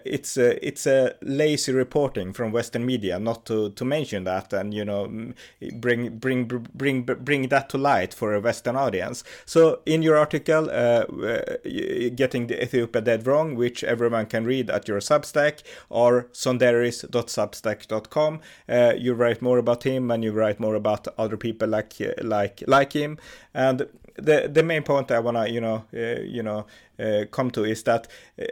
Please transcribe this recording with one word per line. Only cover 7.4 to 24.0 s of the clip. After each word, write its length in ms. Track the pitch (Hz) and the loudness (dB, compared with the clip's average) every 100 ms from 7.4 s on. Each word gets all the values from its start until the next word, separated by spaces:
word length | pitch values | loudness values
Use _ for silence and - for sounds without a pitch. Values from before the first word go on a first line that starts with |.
| 131 | 2
that 220 | 139 139 | 0 0
to 80 | 139 | -2
light 360 | 143 117 92 | 2 2 0
for 200 | - 107 | -4 -2
a 80 | 104 | 0
Western 340 | 117 113 - 131 | 0 -2 -4 -2
audience. 480 | 135 95 90 123 - - - | 0 -2 -4 -8 -14 -20 0
So 340 | 165 160 - - | 6 6 4 0
in 180 | 160 | 2
your 140 | 160 151 | 4 4
article, 520 | 151 151 - 156 156 | 4 0 2 2 2
uh, 40 | |
uh, 840 | 113 120 117 - - 107 117 - - - | 2 4 4 2 -4 -4 -4 -4 -8 -8
y-, 460 | - - - 120 | -6 -4 -2 -2
Getting 340 | 123 131 127 120 | 0 -2 -2 -4
the 140 | - | -4
Ethiopia 400 | 123 127 117 117 | -2 -2 0 0
Dead 240 | 113 113 117 | 0 0 2
Wrong, 300 | 143 160 120 | 0 0 -2
which 280 | 120 120 | -2 -2
everyone 420 | 110 120 120 113 110 | -2 0 0 0 -2
can 200 | 113 113 | -2 0
read 240 | 131 113 | -2 0
at 180 | 104 - | -2 -2
your 120 | 101 | -4
Substack 640 | - 151 - 151 147 147 - - - | 2 0 2 0 0 -2 -14 -20 -4
or 340 | 117 120 123 120 | 4 6 6 2
sonderis 760 | - 135 123 123 120 120 117 - | -4 -2 4 4 4 2 -2 -4
dot 180 | 120 117 | -4 -2
substack 600 | - 104 - 110 104 - | -2 -4 -2 -4 -4 -6
dot 220 | 107 - | -8 -4
com, 320 | 151 156 156 - - - | 0 0 -2 -12 -20 -2
uh, 260 | 123 120 104 | 4 4 4
you 160 | 123 | 0
write 280 | 117 120 113 | 2 2 2
more 160 | 127 123 | 2 2
about 260 | 117 120 | 2 0
him 280 | 135 131 123 | 0 -2 0
and 120 | 117 | 0
you 80 | 110 | 0
write 280 | 107 107 104 | 0 0 0
more 160 | 110 107 | -2 0
about 320 | 107 104 - - | 0 -2 -4 -4
other 200 | 110 107 | -4 -4
people 300 | 117 110 110 | -6 -4 -2
like, 260 | 107 107 - | -2 -4 -6
uh, 100 | 104 - | -6 -4
like, 420 | 110 107 101 - - | -2 0 -2 -4 4
like 260 | 135 139 | 4 4
him. 240 | 147 147 151 - - - | -2 -6 -8 -16 -20 -10
And 340 | - 135 127 - - | 0 2 2 -4 -10